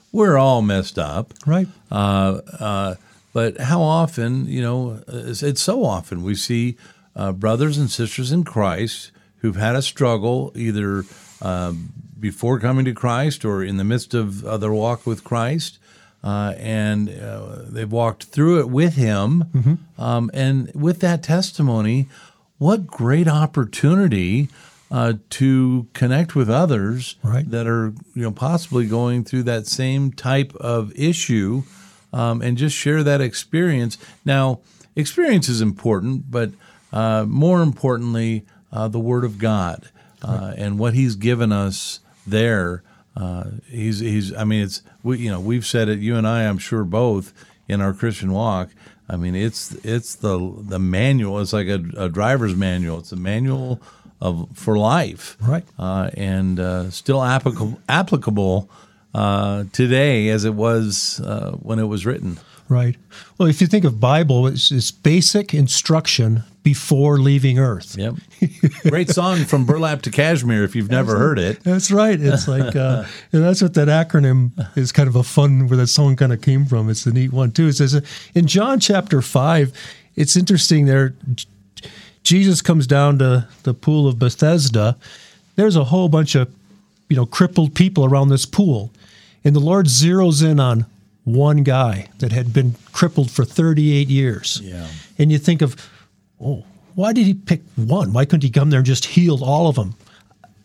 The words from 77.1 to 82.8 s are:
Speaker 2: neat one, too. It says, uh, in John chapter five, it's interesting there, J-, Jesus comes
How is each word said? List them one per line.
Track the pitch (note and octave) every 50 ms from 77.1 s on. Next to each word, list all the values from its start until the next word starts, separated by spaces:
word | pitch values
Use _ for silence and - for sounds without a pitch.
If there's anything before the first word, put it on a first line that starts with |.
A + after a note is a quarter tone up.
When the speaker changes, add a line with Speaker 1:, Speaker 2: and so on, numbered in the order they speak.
Speaker 2:
neat | A2+ B2+ B2+ C3 B2+
one, | B2+ C3 A#2+
too. | A2 - E3 D#3
It | C#3
says, | - D3 C3 C#3
uh, | D3 C#3+ - - - - - -
in | F3 F3 D3
John | - G3 G#3 B3+ C4+ C4
chapter | - - G3+ F#3+ F#3 - E3+ C3+
five, | B2 - - C3 C3 D3+ E3 D#3+ C#3+ B2+ C3 - - - - - _ _ -
it's | - D#3 C#3 - F3+
interesting | F3+ - G3+ D#3+ - - E3 D#3 C#3+
there, | C#3 C3+ C3+ C3+ C3 C3 - - - B2
J-, | - - _ _ _ _ _ - - - - - - - - _ _ -
Jesus | - E3+ F#3+ G3 G3 F3+ D3+
comes | - - E3+ D#3+